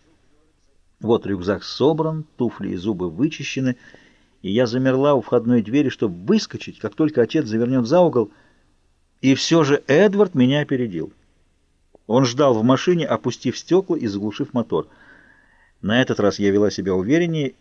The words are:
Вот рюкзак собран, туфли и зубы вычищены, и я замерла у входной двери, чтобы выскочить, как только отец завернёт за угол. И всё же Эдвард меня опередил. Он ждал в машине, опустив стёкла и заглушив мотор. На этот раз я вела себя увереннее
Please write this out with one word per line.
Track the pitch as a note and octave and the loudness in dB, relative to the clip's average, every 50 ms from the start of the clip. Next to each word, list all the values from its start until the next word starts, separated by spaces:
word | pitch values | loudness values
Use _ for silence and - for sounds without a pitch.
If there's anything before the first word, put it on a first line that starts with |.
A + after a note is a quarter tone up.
| _ _ _ _ _ _ _ _ _ _ _ _ _ _ _ _ _ _ _ _ | _ _ _ _ _ _ _ _ _ _ _ _ _ _ _ _ _ _ _ _
Вот | - G#2+ A#2 G#2+ - | -2 0 0 0 0
рюкзак | F#2+ G2+ F2+ E2+ F#2+ G2+ F2 - | -2 -6 -4 -2 -4 -4 -4 -6
собран, | - - - C3 D3+ D#3+ D#3 D#3+ D#3+ D#3+ D#3 D3+ - _ | -8 -4 0 0 2 2 0 -2 -4 -4 -6 -10 -10 _
туфли | - B2+ A2 - - G2+ F#2 | -4 -4 -4 -4 -6 -8 -8
и | F#2+ | -8
зубы | F2+ E2+ A2 A2 E2+ F2+ F2 | -6 -4 -4 -4 -4 -6 -6
вычищены, | D#2 F2 C3 E3 - - C#3 - - C3+ C3 B2+ B2 - - - - - _ _ _ _ _ _ _ _ - | -4 -2 -2 -2 -4 -6 -10 -10 -6 -4 -4 -4 -4 -6 -10 -20 -20 -20 _ _ _ _ _ _ _ _ -8
и | F#2+ | -4
я | G2 A#2 B2+ | 0 0 0
замерла | A2 A2+ B2+ C3 C3 C3 C3 C#3 D3 C#3+ | 0 0 -2 0 0 0 2 2 2 2
у | B2+ | 2
входной | G#2 - B2+ B2 A2 A#2+ B2 A#2+ G2 | 0 0 0 0 2 2 2 0 0
двери, | G#2 A#2+ D3 D3 B2+ | 0 0 0 0 0
чтобы | - - B2 G#2 E2+ F2 F#2 | -2 -2 -4 -4 -4 -4 -2
выскочить, | C3 G#3+ G#3+ - - - A2 - - - - | 0 0 0 0 -4 -10 -12 -14 -14 -12 -10
как | - G#2 - | -10 -8 -4
только | - D#3 D3+ D#3 B2 A#2 | -2 -2 0 2 2 0
отец | A2+ - - - | 2 0 -2 -2
завернёт | G#2+ G#2+ A2+ A#2+ A#2+ C3 C3 A#2 | -2 -2 -2 0 0 0 0 0
за | A2+ D3+ F3+ | 2 4 4
угол. | F3+ D#3+ B2 B2 A2 - - _ _ _ _ _ _ _ _ _ _ _ _ _ _ _ _ _ | 4 4 4 2 -2 -2 -4 _ _ _ _ _ _ _ _ _ _ _ _ _ _ _ _ _
И | - C3+ C3+ | 2 2 2
всё | B2+ - - E3 E3+ D#3 | 2 2 2 2 2 4
же | C3+ C#3+ C#3+ - | 4 2 0 2
Эдвард | - C3+ D#3+ G3+ G#3+ G3 G3+ G#3 F#3+ - | 2 4 4 4 4 4 2 0 2 2
меня | D3+ B2 B2+ C#3 D3 | 2 2 2 2 0
опередил. | C#3+ C#3 C#3 B2 B2 A2 F2+ E2 D#2 D#2 - _ _ _ _ _ _ _ _ _ _ _ _ _ _ _ _ _ _ | -2 -2 -2 -2 -2 -4 -6 -6 -8 -8 -12 _ _ _ _ _ _ _ _ _ _ _ _ _ _ _ _ _ _
Он | - G#2+ B2+ C#3 | 0 2 2 2
ждал | A#2+ A#2+ C3+ D3+ C#3 A#2+ | 2 2 2 2 4 4
в | A2 A2 | 4 4
машине, | B2+ C3 B2+ - - F3+ E3+ D3 | 2 2 2 2 0 0 0 0
опустив | - C#3 C#3 - B2+ - - - B2+ A2 | -2 -2 -2 -2 -4 -6 -4 -4 -6 -6
стёкла | - - - E3 F#3 F#3+ - F3 | -6 -4 0 0 0 0 0 -2
и | - B2+ | -4 -4
заглушив | G#2+ G2+ G2+ G2+ G#2+ G2+ - C#3+ - - | -4 -4 -4 -4 -6 -6 -6 -8 -6 -4
мотор. | B2 A#2 - - D#2+ D2 - _ _ _ - - - _ _ _ _ _ _ _ _ _ _ _ _ | -4 -4 -2 -2 -4 -4 -6 _ _ _ -20 -20 -20 _ _ _ _ _ _ _ _ _ _ _ _
На | - F#2+ A2 B2 B2+ | -4 0 0 0 0
этот | - A#2 - | 0 0 0
раз | G#2 G2+ F#2 - | 0 0 0 2
я | G2+ G2 | 2 2
вела | G2 G#2 G#2 G2 | 2 4 2 0
себя | - - F#2 F#2+ F#2 | 0 -2 -4 -2 -2
увереннее | F#2 F#2 A2 D3 E3 F3 E3+ D#3+ D#3 C#3+ C3 - _ | -2 0 0 0 0 0 0 -2 -4 -4 -6 -8 _